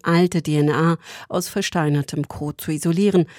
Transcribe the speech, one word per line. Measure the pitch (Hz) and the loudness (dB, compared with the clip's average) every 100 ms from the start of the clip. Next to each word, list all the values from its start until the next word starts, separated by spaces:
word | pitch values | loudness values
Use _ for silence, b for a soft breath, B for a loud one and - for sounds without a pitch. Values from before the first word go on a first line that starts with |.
alte | - 170 175 175 | 2 2 2 0
D | 156 151 | 0 2
N | 147 | 2
A | 139 165 165 B B B | 2 2 0 B B B
aus | 180 - | -6 -4
versteinertem | 202 196 175 151 143 139 156 143 | -4 -2 0 0 0 -2 -6 -6
Kot | - 147 - | -6 -8 -8
zu | - | -6
isolieren, | 156 165 170 202 190 160 | -2 0 2 4 4 0